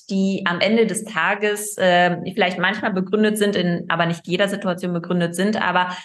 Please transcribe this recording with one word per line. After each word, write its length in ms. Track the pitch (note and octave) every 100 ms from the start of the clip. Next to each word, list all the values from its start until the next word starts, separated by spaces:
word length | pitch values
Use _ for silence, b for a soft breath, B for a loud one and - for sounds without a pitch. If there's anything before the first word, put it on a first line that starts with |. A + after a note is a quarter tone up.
| -
die 340 | F#3+ F#3+ F#3+ F#3
am 120 | F3
Ende 280 | G3 A3+ A3
des 160 | F3+ -
Tages, 720 | E3 E3+ G#3 G#3+ G#3 G#3 -
ähm, 440 | F#3 F3 F3+ F3 -
vielleicht 240 | G#3+ F#3 F#3
manchmal 340 | F3+ G#3+ A#3
begründet 440 | F#3 F#3 G#3 G#3+ G#3+
sind, 180 | G#3 G3
in, 300 | F3 E3+ -
aber 160 | E3 E3
nicht 200 | E3+ -
jeder 200 | F3+ G3
Situation 460 | G3 F#3+ F3 F3+
begründet 420 | F3 E3+ F3 E3+ F3
sind, 260 | G3+ G#3+
aber 280 | F3+ F3+ F3+ B